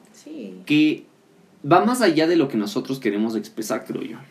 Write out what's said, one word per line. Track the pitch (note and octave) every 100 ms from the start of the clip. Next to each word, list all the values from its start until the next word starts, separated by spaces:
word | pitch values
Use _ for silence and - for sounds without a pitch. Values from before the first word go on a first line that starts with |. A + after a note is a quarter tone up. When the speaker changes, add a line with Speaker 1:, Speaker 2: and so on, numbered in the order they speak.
| _
Speaker 1:
Sí. | - D4 D#4 G#3+ F#2 F#2
Speaker 2:
que | D3+ D3+ - - _ _ _ _ _ C#3+
va | F3+ G#3
más | B3+
allá | G3+ D#3 D#3+
de | F3
lo | C3+
que | A2
nosotros | G2+ B2+ - C3+
queremos | G#2+ G2+ A2+ A2
expresar, | - - A2 A2+ -
creo | -
yo. | - - -